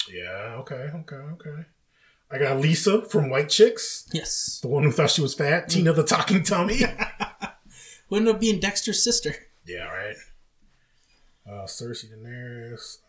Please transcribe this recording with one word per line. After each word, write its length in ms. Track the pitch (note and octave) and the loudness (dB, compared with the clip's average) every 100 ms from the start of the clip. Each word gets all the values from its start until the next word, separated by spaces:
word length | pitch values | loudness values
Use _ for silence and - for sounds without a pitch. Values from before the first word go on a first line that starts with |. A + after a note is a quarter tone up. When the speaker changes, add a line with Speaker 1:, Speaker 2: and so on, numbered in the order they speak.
| - | -10
Speaker 1:
Yeah, 460 | F2+ F2 F#2+ A2 A#2 | -8 -10 -10 -10 -10
okay, 300 | - C3 D3 | -10 -10 -8
okay, 220 | E3 D#3+ C3+ | -10 -12 -14
okay. 480 | D3 E3+ D3+ D3 E3 _ _ _ _ _ _ | -12 -12 -12 -14 -14 _ _ _ _ _ _
I 80 | A2 | -2
got 200 | C#3 C3+ | 0 2
Lisa 420 | D#3 E3+ G3+ G#3 | 2 4 4 2
from 280 | - - C#3 | 2 0 2
White 180 | C3 D3 | 0 2
Chicks. 600 | - A3+ - - - - | 6 6 6 -2 -4 -4
Speaker 2:
Yes. 460 | E3 - - - - | -6 -2 -2 -2 -4
Speaker 1:
The 80 | B2 | -2
one 140 | C#3+ | 2
who 80 | D3 | 4
thought 180 | B2 D3 | 4 2
she 120 | - | 2
was 120 | C3+ | 0
fat. 320 | - C#3+ E3 F3 | 0 2 0 2
Speaker 2:
Mm. 20 | |
Speaker 1:
Tina 240 | F#3 E3 | 2 4
the 100 | D#3 | 4
Talking 380 | D3+ - - F#3+ | 4 2 2 2
Tummy. 400 | E3 F#3 F#3+ - A#3+ - F#3 - - - | 4 2 2 2 0 0 -6 -6 -10 -8
Speaker 2:
<laughs> 640 | - - - - - - _ | -14 -14 -20 -20 -20 -20 _
Who 80 | G3+ | 2
ended 180 | A3+ | 4
up 60 | G#3 | 4
being 200 | A3+ G3 | 2 2
Dexter's 420 | G3+ - - G3+ | 0 -2 -2 2
sister. 320 | A#3+ A#3 D3+ - - _ - | 2 2 0 -8 -14 _ -12
Speaker 1:
Yeah, 180 | - - | -10 -8
right. 300 | - G#2 G#2 - - _ _ _ _ _ _ _ _ _ _ G2+ | -8 -10 -12 -18 -20 _ _ _ _ _ _ _ _ _ _ -18
Uh, 180 | G2+ - | -14 -10
Cersei 400 | - A#2+ A2+ A2 | -10 -8 -10 -14
Daenerys. 840 | A2 A#2 A#2+ B2 A#2+ A#2 A#2 - - | -18 -16 -14 -14 -14 -14 -14 -14 -16